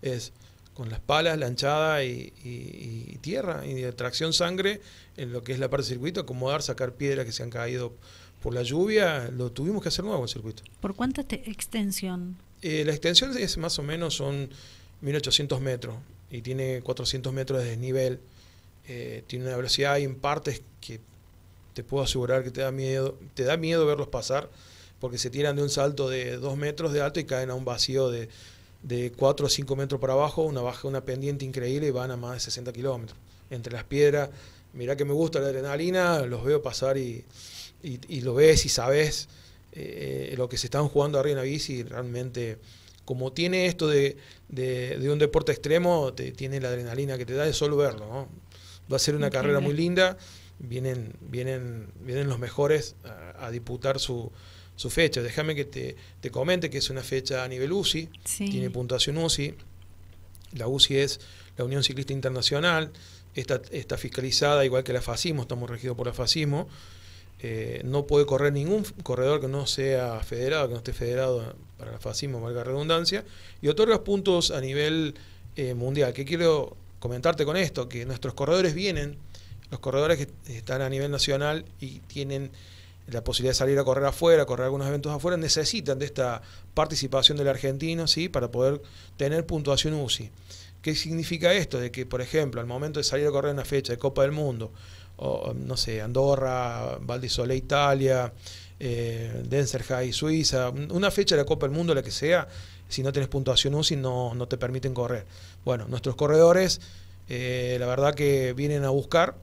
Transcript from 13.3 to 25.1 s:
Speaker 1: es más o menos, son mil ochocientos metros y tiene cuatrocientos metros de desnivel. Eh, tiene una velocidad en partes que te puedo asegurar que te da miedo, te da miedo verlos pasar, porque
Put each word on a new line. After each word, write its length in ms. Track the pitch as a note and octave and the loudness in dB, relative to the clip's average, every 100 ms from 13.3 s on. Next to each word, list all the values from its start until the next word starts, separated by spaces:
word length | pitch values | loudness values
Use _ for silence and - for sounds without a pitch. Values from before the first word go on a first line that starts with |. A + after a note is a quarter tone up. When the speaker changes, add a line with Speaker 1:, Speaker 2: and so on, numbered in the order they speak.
| B3 | -2
Speaker 1:
es 220 | G3 - | -2 -2
más 220 | E3 E3 | -4 -4
o 40 | |
menos, 300 | C#3+ D#3+ E3 | -4 -4 -4
son 360 | - C#3 C#3 C3+ - - - - - | -4 -4 -4 -6 -10 -20 -20 -20 -10
mil 140 | C#3+ D3 | -2 -2
ochocientos 440 | D3 - C#3+ C3 | 2 0 2 -2
metros 360 | C3+ B2 A#2+ A2+ C#3 - - | -2 -4 -6 -12 -14 -20 -14
y 120 | B2 | -12
tiene 400 | A#2 C3 C3 B2+ | -6 -4 -2 -4
cuatrocientos 520 | A#2+ B2+ B2 C3 B2+ | -4 -4 -2 -2 -4
metros 300 | C3+ C3 C3+ | -4 -2 0
de 60 | A#2+ | 0
desnivel. 500 | A2+ B2+ C3 C3 B2+ - - - - - - - | -4 -2 2 0 -2 -10 -20 -20 -20 -20 -20 -14
Eh, 360 | B2 B2 A2+ - | -10 -10 -10 -8
tiene 180 | B2+ B2+ | -6 -4
una 100 | B2+ | -4
velocidad 440 | B2+ - C#3 C#3+ | 0 2 4 4
en 160 | C#3 C3 | 2 -2
partes 480 | C#3+ D3+ D3+ C3 - - | -2 -2 -2 -6 -8 -20
que 180 | - A2+ - - - - - - - | -14 -14 -16 -20 -20 -20 -20 -20 -16
te 100 | - | -12
puedo 200 | - C3+ | -4 0
asegurar 400 | C3 C3 B2 C3 | 0 0 2 2
que 80 | B2+ | 0
te 100 | B2 | -4
da 100 | C3+ | -4
miedo, 460 | C3+ C3 C3+ C3+ C3+ - - | -2 -2 0 -2 -4 -14 -2
te 80 | |
da 120 | B2+ D#3+ | 0 2
miedo 300 | D#3+ E3 D3+ | 2 4 4
verlos 220 | D3 C#3 | 4 0
pasar, 420 | B2+ A2+ C3+ D3 - - - - - | -4 0 -2 -2 -14 -20 -20 -20 -8
porque 180 | C3 | -8